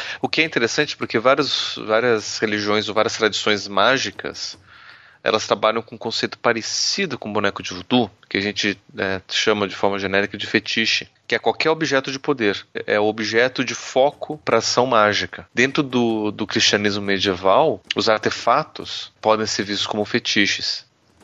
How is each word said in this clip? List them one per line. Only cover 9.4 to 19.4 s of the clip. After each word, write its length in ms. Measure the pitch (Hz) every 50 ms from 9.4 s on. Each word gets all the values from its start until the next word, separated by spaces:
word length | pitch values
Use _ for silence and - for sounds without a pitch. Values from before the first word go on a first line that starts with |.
| - 113 107 104 101 95
de 80 | 92
forma 240 | - - 101 98 98
genérica 380 | 98 95 98 98 101 101 - 104
de 100 | - -
fetiche, 640 | - 113 - - - 117 110 107 - - - - _ _ _ -
que 80 | 123
é 40 | 113
qualquer 300 | - 117 110 - - 156
objeto 420 | 160 160 156 135 139 135 135 139
de 60 | 135 135
poder, 460 | - - 147 123 110 101 95 - - _ - - -
é 140 | - 107 104
o 40 | 107
objeto 580 | 107 107 113 107 104 110 113 123 127 127 - 127
de 120 | 113 117
foco 640 | - - - - 131 131 147 143 - - - 151 151 -
pra 140 | - 117 113
ação 260 | 110 - - 127 123 131
mágica. 580 | 123 110 104 104 101 95 95 87 - - 90 - -
Dentro 300 | - 120 135 135 165 147
do, 480 | 131 123 123 120 117 113 107 104 104
do 160 | 101 107 110 -
cristianismo 560 | - 117 - - - 104 104 104 101 104 101
medieval, 800 | 98 98 95 87 101 92 87 95 95 98 123 156 156 113 92 _ - -
os 120 | - 101 113
artefatos 1040 | 110 107 - 113 - - - 117 120 143 156 - - - 92 - - - - - _ _
podem 240 | - 110 110 107